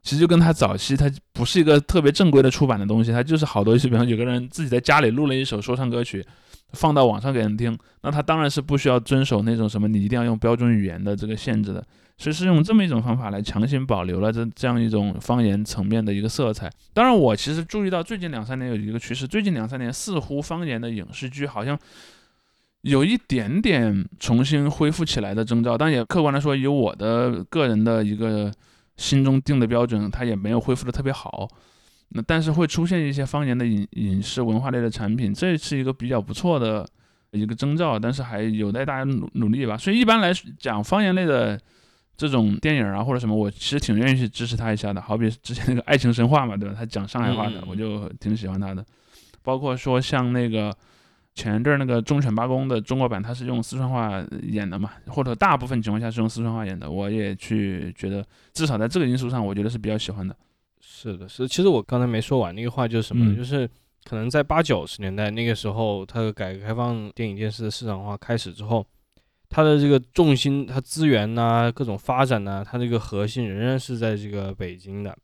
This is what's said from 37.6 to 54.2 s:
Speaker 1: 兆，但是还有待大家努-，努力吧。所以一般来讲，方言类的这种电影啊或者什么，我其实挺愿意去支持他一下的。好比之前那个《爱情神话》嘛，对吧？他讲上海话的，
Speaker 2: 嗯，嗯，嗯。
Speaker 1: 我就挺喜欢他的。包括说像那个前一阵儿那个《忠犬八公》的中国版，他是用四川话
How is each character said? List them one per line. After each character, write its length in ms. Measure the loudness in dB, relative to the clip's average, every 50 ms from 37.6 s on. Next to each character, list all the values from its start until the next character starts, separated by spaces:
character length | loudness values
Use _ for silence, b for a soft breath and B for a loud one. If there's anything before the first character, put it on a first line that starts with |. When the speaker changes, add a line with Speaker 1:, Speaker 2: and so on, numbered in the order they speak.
| -2 -2 0
Speaker 1:
兆， 220 | 0 0 0 0 0
但 120 | -2 -2
是 120 | -4 -4 -6
还 180 | -6 -6 -4
有 300 | -2 -2 0 0 -2 -2
待 120 | -2 -4 -4
大 140 | -4 -4
家 60 | -4 -2
努-， 260 | -2 -2 -2 -4 -6 -4
努 140 | -2 0 0
力 140 | 0 0 0
吧。 140 | -4 -4
所 160 | -4 -2 0 2
以 60 | 4
一 40 | 4
般 160 | 4 4 4
来 120 | 4 2 0 -2 -6 -14 -20
讲， 260 | -8 -6 -4 -2 -2 0
方 200 | 0 2 2 4
言 100 | 4 2
类 100 | 2 2
的 340 | 2 2 2 2 0 -2 -6 b b b b b b b b b b b
这 100 | -4 -2
种 300 | 2 2 4 4 4 2
电 200 | 0 0 0 2
影 80 | 2 0
啊 180 | 0 -2 -2 -2
或 100 | -2 -2
者 60 | -2
什 100 | 0 0
么， 60 | 0
我 140 | 0 0 -2
其 100 | -4 -6
实 200 | -6 -2 -2 -2
挺 160 | 0 0 2
愿 160 | 2 4 4
意 80 | 2 2
去 80 | 0
支 200 | -2 -4 -6 -6
持 100 | -4 -4
他 160 | -2 -2 -2 -2
一 20 |
下 160 | -2 -2 -4
的。 80 | -6 -6
好 160 | -4 -4 -2
比 140 | 0 0 0
之 240 | -2 -4 _ -10 -8
前 100 | -2 -2
那 80 | 0 0
个 60 | 0 2
《爱 120 | 2 2
情 160 | 4 4 2
神 160 | 4 4 4
话》 160 | 4 4 4 2
嘛， 100 | 0 -4
对 100 | -4 -6
吧？ 60 | -6 -6
他 80 | -8 -10
讲 240 | -8 -6 -8 -8
上 140 | -6 -4 -2
海 100 | 0 0
话 120 | 0 0 -2
的， 80 | -4
Speaker 2:
嗯， 100 | -4 -8
嗯， 0 |
嗯。 60 | -10 -8
Speaker 1:
我 60 | -6
就 340 | -6 -6 -4 -6 -6 -8 -10 -12 -8
挺 160 | -4 -4 -4
喜 120 | -2 -4
欢 120 | -6 -6 -4
他 140 | -6 -6 -8
的。 100 | -10 -12 b b b b b b b b b b b _
包 140 | -4 -4 -2
括 180 | -2 -4 -4
说 240 | -4 -2 0 0 0
像 320 | 0 0 0 0 0 0 0
那 160 | 0 0 0
个 260 | -2 -2 -4 -4 -6 b b b b b b b b b b b b
前 260 | -8 -4 -2 -2 0
一 20 | 2
阵 80 | 2
儿 60 | 0
那 80 | 0 0
个 160 | 0 0 0
《忠 180 | 0 2 0 2
犬 140 | 2 0 0
八 140 | 0 0
公》 200 | 0 -2 -2 -2
的 140 | -2 -2 -4
中 160 | -2 -2 -2
国 100 | 0 0
版， 140 | -2 -2 -4
他 100 | -6 -8
是 140 | -8 -8 -6
用 160 | -6 -4 -6
四 160 | -6 -6 -6
川 100 | -6 -4
话 320 | -2 -2 -2 -2 -4 -4 -6